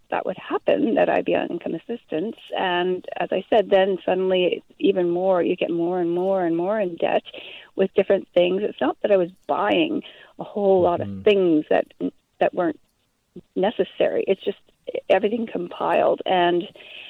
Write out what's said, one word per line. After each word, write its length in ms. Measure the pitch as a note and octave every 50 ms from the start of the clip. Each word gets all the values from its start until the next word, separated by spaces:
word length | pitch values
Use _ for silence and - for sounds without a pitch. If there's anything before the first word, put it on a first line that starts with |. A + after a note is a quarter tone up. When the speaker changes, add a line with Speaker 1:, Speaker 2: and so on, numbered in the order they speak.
| _ -
Speaker 1:
that 140 | - E3+ -
would 120 | - F#3 -
happen, 560 | - - D#4 - - - - - - A#3 G3
that 140 | F3+ F3+ F3
I'd 160 | - - -
be 100 | F3+ F3
on 140 | - - -
income 260 | - E3+ - - F3
assistance. 640 | E3 - - A#3 - _ - - D#3 F3+ A3+ A3+ - - - -
And 480 | - F#3+ F#3 F3 F3 F3+ F#3 F#3 F#3 - - -
as 140 | - F3+ -
I 100 | G#3+ F#3 - -
said, 200 | B3 A3 F#3+ -
then 280 | G3+ F#3+ F#3+ G3+ F#3+ F3 -
suddenly 560 | - F#3 F#3 F#3 F#3 F#3+ F#3 F3+ E3 - - - _ _ -
even 320 | - G3 G3 F#3 F3 E3+
more, 320 | E3+ F3 F#3 F#3+ F#3 F3
you 140 | E3 - F3+
get 140 | - F3 -
more 280 | E3+ E3+ E3+ F3 F#3 F3+
and 100 | E3+ E3+
more 340 | E3+ F3 F3+ G3 G3 F#3+ F3+
and 120 | E3 E3
more 220 | E3 F3 F#3+ A3 A3
in 160 | G3 F3+ E3+
debt 300 | - - - - - - - - - - - - - - - -
with 180 | - G3 - -
different 340 | G3+ F#3+ - G3 F#3 - -
things. 300 | - F3 F3 F3+ F#3 F#3+
It's 180 | G#3 - - -
not 160 | B3 C#4 F4+ _
that 80 | - G#3
I 60 | G3+
was 140 | F#3+ F3 F3 F#3 _ _ -
buying 540 | - - G3 G#3 G3+ F3+ D#3 - G2+ - - - - - - - _ -
a 60 | -
whole 360 | - - G#3+ G3+ F#3+ F#3+ F#3
lot 180 | F3 F3 F3 E3+
of 80 | - G2+
Speaker 2:
Mm-hmm. 140 | G2 -
Speaker 1:
things 420 | G3+ G#3+ G3+ G3 F#3 F3 D#3+ D3+ D#3 -
that, 160 | - - - _ _ - F3 F#3 - _ _ _ _ -
that 160 | - - -
weren't 240 | F#3 F3 E3 - - _ _ _ _ _ _ _ _ _ _ - F3+ - _ -
necessary. 680 | F#3+ F#3 G#3+ - - F#3+ - - - - - - - - -
It's 160 | G3 - -
just 140 | G3+ - _ _ _ _ _ _ - - - - -
everything 380 | F#3+ F#3+ A3 G3+ A3+ A3+ A3+ -
compiled. 720 | - F3+ F3 - - - - E3 F3 D#3+ - - - - -
And 360 | - F#3 F3+ F3 F3 F3 F3 - - - - - - - - - -